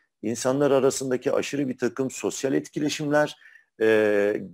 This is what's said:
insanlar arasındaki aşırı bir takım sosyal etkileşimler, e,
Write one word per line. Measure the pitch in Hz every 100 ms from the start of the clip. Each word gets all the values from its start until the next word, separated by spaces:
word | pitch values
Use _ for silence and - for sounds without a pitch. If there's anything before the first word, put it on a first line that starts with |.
| _ _
insanlar | 107 120 127 135 143
arasındaki | 139 131 - 135 127 135
aşırı | 107 - 143 131
bir | 123
takım | 120 - 131
sosyal | - 101 - 135
etkileşimler, | 151 147 160 147 151 151 147 151 - - - _ -
e, | 110 107 107 101 101 - 98